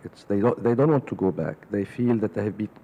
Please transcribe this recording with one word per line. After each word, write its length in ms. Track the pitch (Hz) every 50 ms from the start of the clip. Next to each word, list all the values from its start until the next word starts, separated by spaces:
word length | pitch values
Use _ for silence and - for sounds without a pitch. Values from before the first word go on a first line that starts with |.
| -
It's, 200 | - - - -
they 160 | - 101 101
don't, 220 | 101 120 - - 110
they 100 | 117 120
don't 160 | 117 139 160
want 140 | 151 135 - -
to 80 | -
go 160 | - 95 92
back. 380 | 82 80 80 78 - - - -
They 140 | 104 101 98
feel 320 | - - - 123 120 120 110
that 160 | 107 104 -
they 120 | 107 104
have 120 | 107 92 104
be, 120 | 107 98 - -